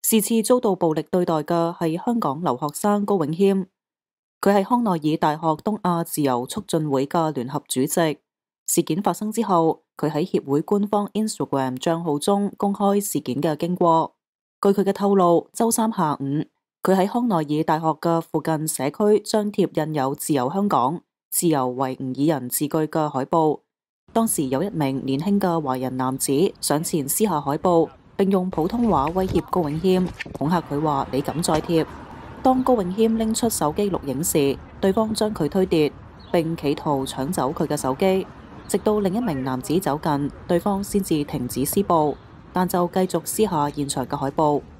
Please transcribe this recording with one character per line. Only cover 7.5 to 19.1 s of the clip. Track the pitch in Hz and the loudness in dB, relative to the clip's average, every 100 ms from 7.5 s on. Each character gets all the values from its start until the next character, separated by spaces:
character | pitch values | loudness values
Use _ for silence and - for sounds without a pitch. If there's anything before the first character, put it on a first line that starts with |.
| 143 _ | -6 _
主 | - 131 | -2 0
席。 | - 165 147 _ _ _ _ - | 2 0 0 _ _ _ _ -4
事 | - | -2
件 | - 160 | 0 0
發 | 202 | 0
生 | 175 214 | -2 -4
之 | 220 | -4
後， | 226 180 160 - _ - | 2 4 4 0 _ -6
佢 | 147 | -4
喺 | 151 185 | -2 -2
協 | 196 143 | -2 0
會 | 143 | -2
官 | 156 208 202 | 0 0 0
方 | 208 202 | -2 -2
Instagram | 208 220 - 139 135 131 127 | -4 -4 -4 -4 -2 -2 -2
賬 | 170 165 | -2 -2
號 | 170 147 | 0 -2
中 | - 202 202 - | 2 0 0 -2
公 | 202 | -4
開 | 196 202 202 | 0 2 2
事 | 202 147 | 0 -4
件 | 135 127 | -4 -2
嘅 | 165 151 | -2 -2
經 | 170 | -2
過。 | 175 170 165 - _ _ _ _ _ | 2 4 4 0 _ _ _ _ _
據 | 202 | 2
佢 | 196 | 4
嘅 | 190 | 2
透 | 196 202 196 | 2 4 4
露， | 175 170 - | 6 4 2
周 | - 226 | -2 0
三 | 226 220 | 2 0
下 | 220 160 143 | 0 -2 -2
午， | 139 147 - _ _ _ | -2 -2 -4 _ _ _
佢 | - 190 | 2 2
喺 | 196 | 2
康 | 240 240 | 0 0
奈 | 180 | 0
爾 | 147 151 | 0 0
大 | 156 160 | 2 2
學 | 165 151 | 2 0
嘅 | 170 165 | 0 0
附 | 165 156 | 0 -2
近 | 147 160 156 | 0 -2 -2
社 | - 139 | -2 -4
區 | - 208 | 0 4